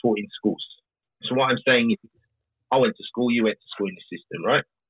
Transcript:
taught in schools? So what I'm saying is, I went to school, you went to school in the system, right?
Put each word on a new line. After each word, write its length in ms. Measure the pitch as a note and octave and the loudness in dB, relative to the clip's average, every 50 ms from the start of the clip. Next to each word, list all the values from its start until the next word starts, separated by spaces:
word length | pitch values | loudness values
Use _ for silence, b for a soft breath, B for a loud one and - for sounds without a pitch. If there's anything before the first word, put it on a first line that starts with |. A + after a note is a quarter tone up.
taught 180 | - A#2+ G#2+ G#2 | -2 0 0 0
in 80 | G#2 - | -4 -10
schools? 340 | - - - G#2+ E2+ - - - - _ _ _ _ _ _ _ _ _ - | -10 -4 -2 -2 -2 -4 -10 -18 -18 _ _ _ _ _ _ _ _ _ -8
So 100 | - B2+ | -4 -2
what 160 | C3 C3 C3 | 0 0 0
I'm 80 | B2+ C3 - | 0 0 2
saying 240 | C3+ B2+ A#2+ A#2 A#2 | 2 2 4 4 2
is, 80 | G#2+ - _ - _ _ _ _ _ _ _ _ _ _ _ - | 0 -2 _ -20 _ _ _ _ _ _ _ _ _ _ _ -2
I 80 | C3 C3+ | 2 2
went 180 | B2+ A2 A2 | 2 2 0
to 80 | - - | -4 -12
school, 260 | - - A#2 B2 A#2+ | -12 -4 -2 0 0
you 140 | A#2 A#2 A2 | 2 2 2
went 140 | G#2+ G#2 _ | 0 0 _
to 100 | _ - - | _ -16 -8
school 140 | - G2+ F#2+ | -6 -6 -6
in 60 | F#2 | -6
the 220 | F2 - - F2 | -10 -18 -16 -16
system, 260 | E2 _ - F2 E2+ E2 | -16 _ -14 -12 -6 -2
right? 220 | G#2+ C3+ C#3+ - _ _ _ _ _ | 0 0 0 0 _ _ _ _ _